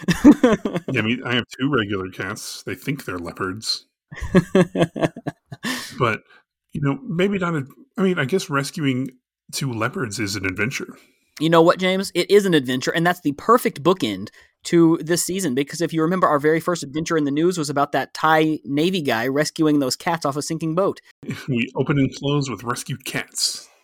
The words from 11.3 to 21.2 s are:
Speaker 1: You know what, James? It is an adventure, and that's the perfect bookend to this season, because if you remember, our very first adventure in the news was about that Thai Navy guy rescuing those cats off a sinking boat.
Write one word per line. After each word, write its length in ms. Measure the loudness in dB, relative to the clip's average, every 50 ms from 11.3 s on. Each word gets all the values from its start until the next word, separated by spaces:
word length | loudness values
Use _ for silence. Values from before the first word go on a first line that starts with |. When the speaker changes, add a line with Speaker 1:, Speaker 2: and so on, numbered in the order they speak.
| _ -4
Speaker 1:
You 100 | 0 4
know 120 | 6 6
what, 160 | 6 6 4 2
James? 320 | 0 0 0 0 -4 -2 -2
It 160 | -2 2 6
is 160 | 4 6 6
an 80 | 6 2
adventure, 360 | 2 2 2 -2 -2 -2 -2
and 160 | -2 0 0
that's 140 | 0 0 0
the 120 | -2 -4
perfect 500 | -4 -2 4 4 4 4 4 0 -4 0
bookend 460 | 2 2 2 2 0 -4 -4 -6 -10 -14 -16 -20 -20 _ _ _ _
to 340 | 2 4 6 6 6 4 2
this 200 | 0 -2 -2 -2 -2
season, 300 | -4 -4 -2 -2 -2 -2
because 260 | -2 -2 -4 -4 -4
if 120 | -4 -2
you 100 | 0 0
remember, 240 | 0 0 2 2 2
our 120 | 2 2 2
very 180 | 2 2 2 2
first 220 | 0 -2 -4 -4
adventure 340 | -6 -8 -6 -6 -4 -2 0
in 80 | 0 0
the 60 | 0
news 260 | 0 0 0 0 0 -2
was 120 | -4 -4
about 220 | 0 -2 -2 0
that 200 | 0 -2 -4 -4
Thai 460 | _ 0 2 4 4 4 4 2 0 -4 -6
Navy 360 | -4 -2 0 0 0 0 0
guy 240 | 0 0 0 0 0 -2
rescuing 500 | 0 0 -2 -2 0 0 2 2 2 2
those 160 | 2 0 -4
cats 300 | -4 -4 -4 -4 -2 -4
off 100 | -4 -4
a 60 | -4
sinking 320 | -6 -6 -6 -4 -4 -2 0
boat. 260 | 0 0 0 -2 -4 _ -20 -20 _